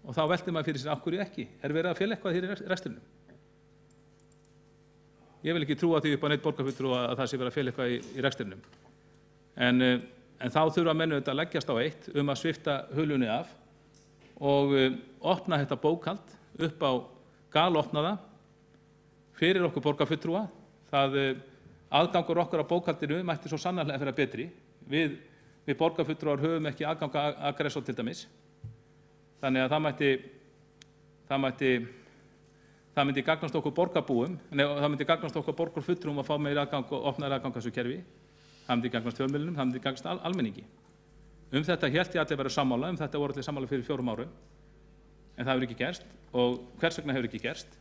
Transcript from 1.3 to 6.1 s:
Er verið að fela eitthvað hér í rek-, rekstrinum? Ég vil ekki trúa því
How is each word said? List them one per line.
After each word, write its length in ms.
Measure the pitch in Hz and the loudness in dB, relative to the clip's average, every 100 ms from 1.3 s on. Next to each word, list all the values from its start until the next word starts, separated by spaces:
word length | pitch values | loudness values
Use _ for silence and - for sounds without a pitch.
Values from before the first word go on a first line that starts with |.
| - 120 - | -8 -12 -8
Er 140 | 139 | -2
verið 160 | 156 175 | 0 0
að 80 | 165 | 0
fela 180 | 196 220 | -2 -2
eitthvað 200 | 196 175 | -2 -2
hér 100 | 185 | -2
í 40 | |
rek-, 140 | 202 - | -8 -4
rekstrinum? 360 | 180 - 113 - - - - - _ _ - _ - _ _ _ _ _ - _ _ _ _ _ _ - - | -4 -4 -12 -18 -20 -20 -20 -20 _ _ -20 _ -20 _ _ _ _ _ -20 _ _ _ _ _ _ -20 -8
Ég 100 | 151 | -2
vil 100 | 170 143 | 0 0
ekki 100 | 147 | 2
trúa 220 | 170 160 | 4 4
því 120 | 151 | 4